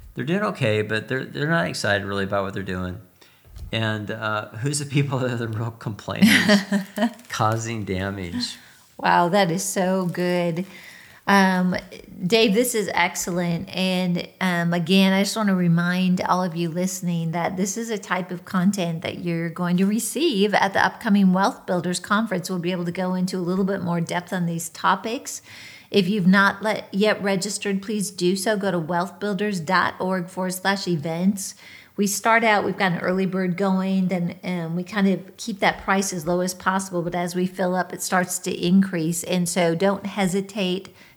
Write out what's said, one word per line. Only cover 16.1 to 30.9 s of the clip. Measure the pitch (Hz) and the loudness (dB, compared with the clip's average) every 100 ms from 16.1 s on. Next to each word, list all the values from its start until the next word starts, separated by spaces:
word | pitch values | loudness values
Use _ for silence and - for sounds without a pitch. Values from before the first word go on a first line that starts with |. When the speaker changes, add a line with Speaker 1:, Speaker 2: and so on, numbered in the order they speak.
| 180 | 2
Speaker 2:
all | - 180 | 2 0
of | 180 165 | 0 -2
you | 170 | -2
listening | 170 185 185 175 170 165 | -2 -4 -2 -2 -2 -2
that | 170 165 185 | -2 -2 -2
this | 196 233 | -4 -4
is | 233 | -6
a | 208 | -6
type | - 196 180 | -4 -4 -4
of | 180 | -10
content | - 185 180 202 170 165 | -4 0 2 2 -2 -4
that | - - | -6 -6
you're | 175 165 170 | -4 -4 -4
going | 160 175 180 | -4 0 2
to | 196 | 2
receive | 220 - 240 339 196 208 | 0 -2 -2 0 2 2
at | - 185 | 4 4
the | - - | 4 2
upcoming | - 226 202 190 | 2 2 4 6
Wealth | 185 208 269 - | 4 2 0 -4
Builders | 180 180 175 | -2 0 -2
Conference. | - 208 226 180 165 | 0 0 0 -2 -4
We'll | 185 | -4
be | 175 | -2
able | 185 175 | -2 -4
to | |
go | 185 185 | -2 -2
into | 185 185 185 | 0 -2 -2
a | |
little | 170 185 196 | -2 0 0
bit | 202 | -2
more | 180 170 | -2 -2
depth | 165 175 170 | -2 -4 -4
on | 180 170 | -4 -2
these | 165 - | -4 -8
topics. | - - - 226 254 - - - - - - - | -2 0 0 -2 -8 -8 -14 -16 -20 -20 -20 0
If | 202 175 | 2 4
you've | 214 175 | 4 6
not | 202 196 - | 6 6 2
let, | 214 202 - | -4 -4 -4
yet | 196 214 190 | 0 2 2
registered, | 202 196 202 - 202 196 | 0 -2 -2 -6 -4 -4
please | 196 214 180 | -2 -4 -4
do | - 180 190 | 0 0 2
so. | 226 208 | 0 0
Go | 196 | 0
to | 175 | 0
wealth | 156 175 190 - | 0 -2 -2 -4
builders | 208 190 208 190 | -4 -2 -2 -2
dot | 156 180 180 - | 2 2 2 0
org | 185 190 175 | -2 -2 -4
forward | - 185 | -6 -6
slash | 185 190 196 | -2 -2 -2
events. | 180 | 0